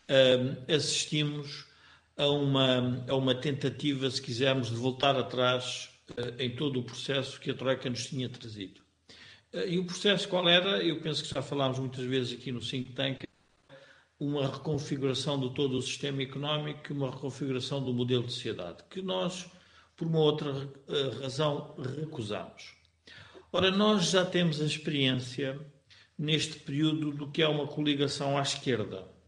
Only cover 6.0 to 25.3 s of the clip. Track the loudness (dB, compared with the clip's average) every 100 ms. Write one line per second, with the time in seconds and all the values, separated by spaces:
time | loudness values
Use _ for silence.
6 | -12 -8 -6 -4 -6 -2 -2 -2 -6 -6
7 | -4 -2 -4 -6 -6 -2 0 0 -2 -6
8 | -6 -6 -6 -8 -12 -12 -12 -14 _ _
9 | _ -20 -20 -20 _ -6 -2 -2 -2 0
10 | 2 2 2 2 6 6 6 2 0 -2
11 | -2 -4 -4 -6 -2 0 0 0 -4 -6
12 | -2 0 -2 -4 -8 -8 -6 -6 -6 -4
13 | -4 -4 -10 _ _ _ _ -20 -20 -20
14 | _ -6 -2 0 0 -2 -4 -4 -2 -2
15 | 0 0 -2 -2 -2 0 0 0 -2 -6
16 | -4 -4 -4 -4 -4 -2 -4 -8 -8 -4
17 | -4 -4 -8 -4 -4 -2 -2 -4 -2 0
18 | 2 2 0 -6 -6 -6 -8 -12 -14 -8
19 | -4 -2 -2 -4 -12 -18 -20 -20 _ -6
20 | 0 4 6 4 0 -4 -6 -12 -4 -2
21 | 0 -2 -4 0 2 0 -4 -8 -6 -6
22 | -6 -6 -4 -6 -8 -14 -20 -20 _ _
23 | -20 -20 -20 -20 -4 2 4 6 6 6
24 | 6 4 4 4 4 2 0 -2 -2 2
25 | 2 2 -2